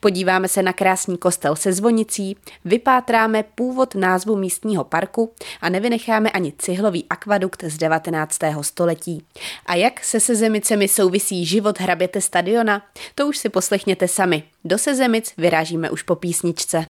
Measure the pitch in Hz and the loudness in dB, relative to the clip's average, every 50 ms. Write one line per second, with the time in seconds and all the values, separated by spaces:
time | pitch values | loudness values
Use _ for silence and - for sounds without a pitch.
0 | - 208 190 180 190 180 185 185 190 190 - 202 190 185 180 - 196 185 185 185 | 2 2 2 2 2 2 2 2 2 0 0 2 0 0 0 2 2 2 2 2
1 | - - 180 175 - 180 170 - - 139 151 151 - 202 185 175 202 233 233 226 | 0 -4 -6 0 0 0 0 0 0 -2 -2 0 0 0 0 2 2 2 2 2
2 | 220 220 - - 196 190 196 _ _ - - - _ 175 190 233 - 269 254 254 | 0 -2 -4 -6 -4 -6 -6 _ _ -20 -20 -12 _ 0 0 2 4 4 2 2
3 | 247 - 233 226 220 220 220 214 214 214 _ - 247 254 254 254 262 254 - 196 | 2 2 2 2 2 2 2 0 -2 -4 _ -4 -4 -4 0 0 0 0 0 0
4 | 190 185 185 185 180 214 220 202 190 185 - - - 220 208 180 135 - - 165 | 2 2 2 2 2 0 0 0 0 -2 -4 -4 -2 -2 -2 -2 -2 0 -2 -2
5 | 180 190 _ - 226 226 _ - - - - - - 170 180 185 208 247 233 226 | -2 -2 _ -2 -2 -2 _ -16 -16 -16 -14 -6 -4 -2 -2 0 0 0 -2 -2
6 | 233 - 226 220 214 220 - 190 180 147 147 _ - - 180 180 202 214 180 175 | -2 0 0 2 2 2 0 0 -4 -4 -4 _ -4 -4 -2 0 0 0 0 0
7 | - _ - - - 208 208 202 185 190 - - - 160 151 156 165 160 156 160 | -4 _ -6 -8 -2 0 0 0 0 -2 -6 -6 -10 -10 -6 -2 0 0 0 0
8 | 156 175 160 156 156 151 - - - 156 151 151 143 - - - 175 170 165 160 | 0 -2 -4 -4 -2 -4 -4 -2 -2 -2 -2 -2 -6 -6 -2 0 0 0 0 -2
9 | - - 170 156 - _ _ - - - - - _ - 175 175 190 240 254 - | -6 -10 -10 -10 -10 _ _ -14 -14 -14 -14 -12 _ -2 0 2 2 2 2 0
10 | - - - 226 214 - 240 208 220 220 220 214 208 - 226 208 202 190 - - | -6 -2 0 0 2 2 2 2 2 2 2 0 0 0 2 2 2 2 4 4
11 | 190 185 180 202 - - 202 180 175 156 175 214 208 214 202 - 185 185 180 165 | 4 4 2 2 -2 -2 -2 -2 -2 0 0 2 2 0 -2 0 0 0 2 2
12 | 180 180 - 202 185 - - 180 175 180 214 233 233 220 208 202 - _ _ - | 0 -2 0 -4 -4 0 0 0 2 2 2 2 2 2 0 -2 -2 _ _ -18
13 | - - _ - 277 285 285 - - 208 - 185 180 - 208 196 - - 185 - | -18 -16 _ -4 -2 -2 -2 -2 -4 -2 0 0 0 0 -2 -2 0 0 0 2
14 | 190 175 - - 190 185 175 156 156 _ _ _ _ 165 180 214 - 302 285 254 | 0 0 2 2 2 2 2 0 -2 _ _ _ _ -2 0 0 0 0 2 2
15 | 262 247 226 226 220 - - - 160 175 165 160 160 160 170 165 165 - - 156 | 4 4 2 2 0 -4 -8 0 0 2 4 2 0 0 -2 -4 -4 -4 -4 -6
16 | - - 175 160 - 175 170 - - 170 165 - - - - 165 160 - | -2 -2 -2 -2 -2 -4 -4 -2 -2 -2 -2 -2 -6 -2 -2 -4 -4 -4